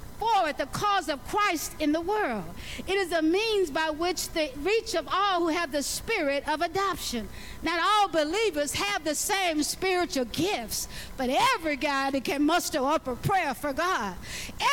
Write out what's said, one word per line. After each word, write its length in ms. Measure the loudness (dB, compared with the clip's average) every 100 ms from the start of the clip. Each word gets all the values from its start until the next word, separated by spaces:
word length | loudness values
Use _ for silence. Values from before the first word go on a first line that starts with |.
| -12 -4
forward 400 | 2 4 4 0
the 80 | -4
cause 420 | 0 2 2 0
of 100 | -4 -2
Christ 460 | 0 2 0 -4 -2
in 140 | 2
the 80 | 2
world. 460 | 2 0 0 -2 -6 -10 -10 -8 -2
It 60 |
is 180 | 0 0
a 100 | 2
means 480 | 4 4 2 2 2
by 200 | 0 0
which 400 | 0 0 -2 -2
the 200 | -2 -2 -2
reach 340 | 0 0 0 -4
of 140 | 0
all 300 | 2 2 2
who 80 | 2
have 240 | 0 0
the 100 | -2
spirit 640 | -2 -4 -4 -2 0 0 -2
of 140 | -2
adoption. 640 | -2 0 0 -2 -4 -6 -6 -10 -14 -6
Not 200 | -2 2
all 260 | 4 4 4
believers 680 | 2 0 2 2 0 -2 -2
have 280 | -2 -2
the 100 | -2
same 480 | -2 0 0 2 2
spiritual 640 | 0 0 0 2 0 -2
gifts, 640 | -2 0 0 0 -4 -6 -6 -10 -10 -4
but 120 | 0
every 460 | 2 4 2 0 0
guy 360 | 0 0 0
that 120 | 0
can 220 | 0 2 4
muster 360 | 4 2 0
up 280 | 2 0 0
a 80 | -4
prayer 360 | 0 2 2
for 200 | -2 -4
God. 420 | 0 0 0 -2 -6 -10 -10 -10 0 2